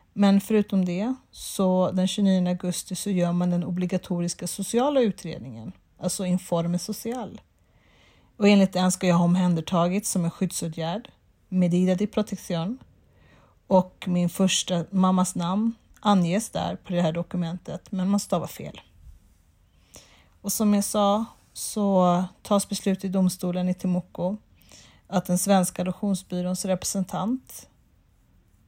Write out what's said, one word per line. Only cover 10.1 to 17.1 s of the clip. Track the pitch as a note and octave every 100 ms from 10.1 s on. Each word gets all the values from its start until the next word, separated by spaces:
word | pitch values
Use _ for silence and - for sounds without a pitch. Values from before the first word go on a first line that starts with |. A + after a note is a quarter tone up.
som | F#3
en | E3
skyddsåtgärd, | - F#3 - E3 D#3+ D#3+ G3+ - _ _ _ _
medida | F#3 F3 F3 F#3
de | F3+ G#3
protección, | - G#3 F#3+ - E3 F3+ C4 - _ _ _ _ - _ _ -
och | F#3+ F#3 - F#3
min | F3+ F3
första | - F#3+ - - F3 D#3+
mammas | F#3+ F#3 F#3 F#3
namn | F3+ F3 G3 A3+ A#3 _ -
anges | G#3+ G3 E3+ G3 -
där | - F3 F#3
på | -
det | F3
här | E3